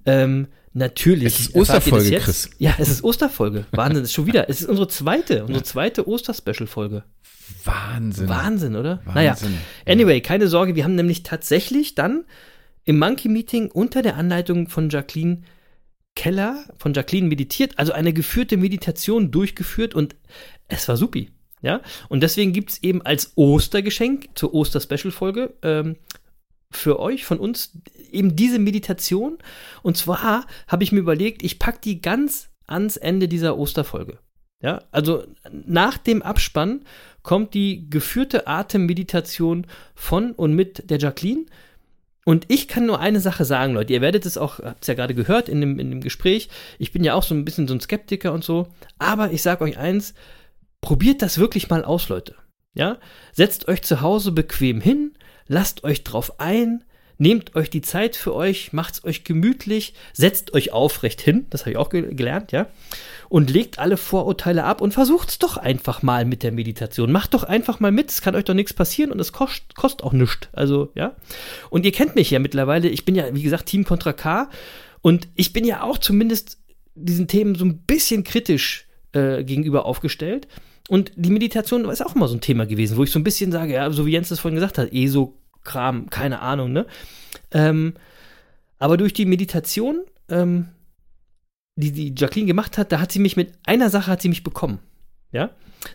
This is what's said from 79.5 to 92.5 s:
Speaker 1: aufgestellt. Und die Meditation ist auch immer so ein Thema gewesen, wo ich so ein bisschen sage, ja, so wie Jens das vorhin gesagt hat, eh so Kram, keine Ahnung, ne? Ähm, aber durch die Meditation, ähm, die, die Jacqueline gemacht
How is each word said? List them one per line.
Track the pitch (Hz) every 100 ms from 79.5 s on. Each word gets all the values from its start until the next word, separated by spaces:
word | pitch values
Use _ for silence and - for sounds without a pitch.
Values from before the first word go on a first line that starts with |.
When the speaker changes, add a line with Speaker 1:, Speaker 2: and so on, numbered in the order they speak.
| 135 156 143
Speaker 1:
aufgestellt. | - 127 151 - 156 254 - - - _ -
Und | 190 190 -
die | 175
Meditation | 214 226 226 214 240 220
ist | -
auch | 349 269
immer | 143
so |
ein | 120
Thema | - 120 107
gewesen, | 107 110 110
wo |
ich | 139
so | 160
ein |
bisschen | 160 - 185
sage, | 165 160
ja, | 131 143
so | 147
wie | 151
Jens | 160 175
das | 170
vorhin | 170 160
gesagt | 190 -
hat, | 123
eh | 127 135
so | 139 131 - _ -
Kram, | - 135 127 123 -
keine | - 139 123
Ahnung, | 127 139 123
ne? | 139 226 - - - - - -
Ähm, | 156 156 156 160 165 - - - - _ _ _ -
aber | 139 170
durch | 208
die | 202
Meditation, | 190 185 190 170 - 208 240 330 381 _ -
ähm, | 170 175 175 170 - _ _ _ - _ _ _ _ _ -
die, | 147
die | 147 147 131
Jacqueline | 147 214
gemacht | 208